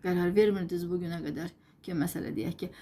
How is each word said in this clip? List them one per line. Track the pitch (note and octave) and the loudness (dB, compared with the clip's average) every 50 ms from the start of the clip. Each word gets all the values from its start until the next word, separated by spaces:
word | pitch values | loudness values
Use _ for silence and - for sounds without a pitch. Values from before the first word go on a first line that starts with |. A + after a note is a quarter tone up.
qərar | - F3+ F3+ F3 F3 F3 F3+ | -2 0 2 2 2 4 6
vermirdiniz | G#3 G#3+ G#3 G3+ G3 F3+ E3+ F3+ F3 F3 E3+ | 6 6 6 6 2 0 -2 -2 -2 -2 -2
bu | F3+ F3 | -2 -2
günə | F3 E3 E3+ E3 D3 | -2 -2 -4 -4 -4
qədər | D3 D3+ D3 E3 E3+ - - _ _ _ _ - | -4 -4 -4 -6 -8 -10 -14 _ _ _ _ -10
ki, | - F3 | -4 -2
məsələ | D#3+ D3 F3 - - - - - | 0 0 0 -2 -4 -6 -6 -4
deyək | - A2 E3+ E3+ - | -4 -4 -4 -4 -6
ki, | - F3+ - - | -8 -10 -10 -12